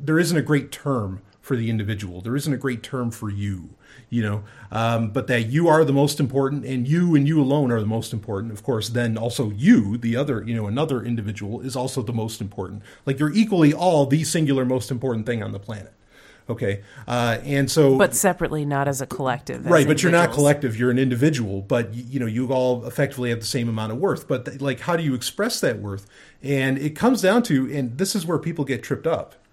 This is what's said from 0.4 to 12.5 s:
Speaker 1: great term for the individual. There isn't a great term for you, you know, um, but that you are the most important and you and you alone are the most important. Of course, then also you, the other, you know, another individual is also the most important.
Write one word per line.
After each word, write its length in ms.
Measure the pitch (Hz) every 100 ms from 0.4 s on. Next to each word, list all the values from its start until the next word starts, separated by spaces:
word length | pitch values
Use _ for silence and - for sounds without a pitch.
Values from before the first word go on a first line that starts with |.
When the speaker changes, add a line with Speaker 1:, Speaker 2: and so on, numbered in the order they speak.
Speaker 1:
great 300 | 131 147 -
term 500 | - 143 127 98 95 - _
for 140 | - 123
the 140 | 113
individual. 500 | 110 104 101 98 90
There 140 | 107
isn't 180 | 139 151
a 40 | 123
great 260 | 135 117
term 300 | - 131 120
for 180 | - 104
you, 460 | 101 101 95 80 - _ - -
you 120 | 120
know, 200 | 107 104 104 - -
um, 380 | 110 113 117 113
but 180 | 123 123
that 140 | 120 113
you 220 | 147 170
are 160 | 156
the 80 | 147
most 260 | 139 143 147
important 460 | 127 135 135 143
and 240 | 120 131 123
you 260 | 170 175
and 140 | 151 143
you 120 | 160
alone 300 | 131 147 127
are 80 | 117
the 80 | 107
most 260 | 113 -
important. 380 | 113 107 98 113
Of 120 | 104
course, 240 | - 113 107
then 280 | 120 117 110
also 340 | 117 - 110
you, 460 | 101 165 233 101 117
the 200 | 117 113
other, 260 | 147 113
you 140 | 107 117
know, 100 | 101
another 380 | 120 156 127
individual 560 | 107 117 104 104 101 117
is 160 | 131 123
also 260 | 131 135
the 100 | 107
most 280 | 113 113 -
important. 420 | 98